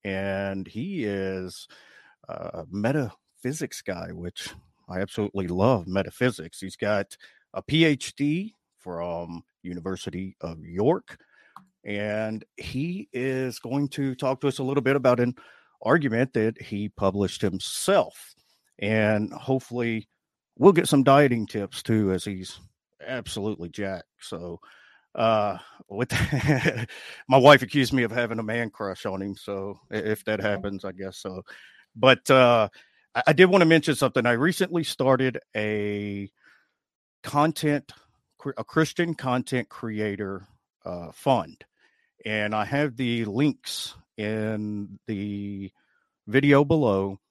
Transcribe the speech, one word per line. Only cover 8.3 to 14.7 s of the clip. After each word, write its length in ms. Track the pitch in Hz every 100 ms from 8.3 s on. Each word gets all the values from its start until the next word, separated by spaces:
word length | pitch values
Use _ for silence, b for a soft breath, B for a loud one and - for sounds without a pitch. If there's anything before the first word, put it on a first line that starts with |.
| 160 214 _ _ _
from 680 | 92 85 87 85 85 85 - _
University 760 | 90 90 85 92 - 87 95 -
of 220 | 82 80
York, 540 | 80 87 117 185 - - b b b b b _
and 600 | - 104 104 107 110 110 - -
he 520 | - 131 160 185 -
is 460 | 127 131 131 131 117
going 300 | 117 135 143
to 240 | - 139
talk 260 | 127 131 135
to 60 | 143
us 120 | 127
a 40 |
little 200 | 131